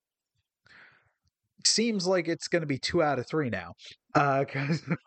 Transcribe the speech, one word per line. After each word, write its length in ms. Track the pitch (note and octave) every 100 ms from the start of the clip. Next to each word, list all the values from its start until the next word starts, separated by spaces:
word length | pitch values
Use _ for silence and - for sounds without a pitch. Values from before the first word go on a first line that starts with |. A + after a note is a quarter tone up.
| _ _ _ _ _ _ _ - - _ _ _ _ _ _ _ -
seems 400 | - A#3 G#3 F3+
like 200 | F#3 D#3+
it's 200 | E3 -
gonna 180 | F3 D3+
be 140 | C3+
two 220 | - F3
out 180 | D3+ C3
of 80 | A#2
three 220 | D#3 C3+
now. 240 | G2 F2 - - - _ D3+
Uh, 280 | C#3+ C3+ C3+
<laughs> 40 |
'cause 320 | C#3 C#3 D#3+ - -